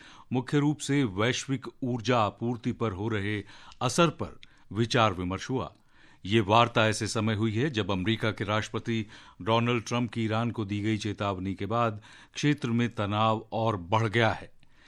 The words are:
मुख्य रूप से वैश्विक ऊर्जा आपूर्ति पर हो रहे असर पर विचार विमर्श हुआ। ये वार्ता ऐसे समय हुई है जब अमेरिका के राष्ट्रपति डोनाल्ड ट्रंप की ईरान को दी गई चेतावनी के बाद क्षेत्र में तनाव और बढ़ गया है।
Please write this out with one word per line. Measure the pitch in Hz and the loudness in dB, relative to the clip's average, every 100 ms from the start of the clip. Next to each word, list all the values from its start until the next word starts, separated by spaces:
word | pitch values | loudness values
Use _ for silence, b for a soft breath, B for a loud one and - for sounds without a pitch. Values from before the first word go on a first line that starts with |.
| B B B | B B B
मुख्य | 123 - 147 | -6 -2 0
रूप | 147 143 | 0 0
से | - 143 | -2 0
वैश्विक | 123 92 117 123 - 131 - - | 0 0 0 0 -4 -6 -8 -8
ऊर्जा | 127 123 107 123 | -4 -2 2 2
आपूर्ति | 101 - 117 120 127 | 2 0 -4 -2 -4
पर | 110 113 | -2 -4
हो | 92 110 | -2 -4
रहे | 107 101 107 - B B B | -2 -2 -4 -8 B B B
असर | 123 - 170 | -2 4 2
पर | - 87 - - B B | 2 -8 -12 -20 B B
विचार | 98 117 127 110 | -2 2 4 4
विमर्श | 90 90 95 - | 2 -2 -4 -4
हुआ। | 127 80 - b b b b 95 | -6 -6 -12 b b b b 0
ये | 113 | 2
वार्ता | 95 113 117 123 110 | 6 6 4 4 2
ऐसे | 101 107 | 2 -2
समय | 117 110 | -2 0
हुई | 104 113 107 | 0 0 0
है | 151 | -2
जब | 110 95 | -2 -2
अमेरिका | 98 92 110 113 | -2 0 0 -2
के | - | -2
राष्ट्रपति | 101 107 - 113 120 113 104 B B B | -2 -2 -2 -6 -4 -4 -6 B B B
डोनाल्ड | 92 113 120 123 113 | 0 2 2 0 0
ट्रंप | 120 120 | -2 -2
की | 117 | -2
ईरान | 110 110 120 | -2 0 -2
को | 110 101 | -2 -4
दी | 104 | -2
गई | 104 110 | 0 -2
चेतावनी | 104 101 101 92 95 | -2 -4 -2 -2 -4
के | 92 101 | -4 -2
बाद | 117 117 107 B B B | 0 0 -2 B B B
क्षेत्र | - 143 143 123 | -2 0 0 0
में | 117 120 - | 0 0 -2
तनाव | 101 104 110 110 - | -2 2 2 2 -2
और | 107 113 104 | -2 0 -2
बढ़ | 85 110 110 | 0 2 2
गया | 110 110 | 4 2
है। | 90 87 - - b | 2 -8 -20 -20 b